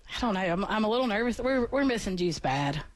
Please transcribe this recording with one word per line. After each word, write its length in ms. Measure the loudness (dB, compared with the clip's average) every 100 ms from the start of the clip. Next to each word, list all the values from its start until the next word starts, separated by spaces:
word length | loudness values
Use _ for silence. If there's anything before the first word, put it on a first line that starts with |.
| -12 -2
I 20 |
don't 140 | 0
know. 60 | 0
I'm, 240 | 0 0 0
I'm 180 | 0
a 60 | 2
little 160 | 2 2
nervous. 300 | 0 0 -2
We're, 280 | 0 2 2
we're 180 | 2 2
missing 320 | 0 -2 0
Juice 220 | 0 0
bad. 440 | -2 0 0 -2 -8